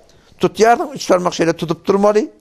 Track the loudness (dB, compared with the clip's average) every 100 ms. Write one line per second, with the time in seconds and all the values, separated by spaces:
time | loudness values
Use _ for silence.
0 | _ _ _ _ -4 2 2 2 -2 -8
1 | -2 0 0 -2 -2 -2 -6 -4 -2 2
2 | 2 2 -2 -8